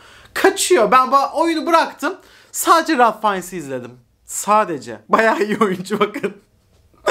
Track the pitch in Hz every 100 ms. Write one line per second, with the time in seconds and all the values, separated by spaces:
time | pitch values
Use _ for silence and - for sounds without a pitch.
0 | - - - - 381 392 - 359 208 254
1 | 262 277 277 277 330 320 311 330 269 -
2 | 294 370 _ - _ - - 339 320 294
3 | 240 220 214 196 180 185 143 127 120 123
4 | _ _ - - - 214 202 147 117 107
5 | - - 220 208 208 208 214 185 - 208
6 | 202 277 202 - _ _ _ _ _ _
7 | -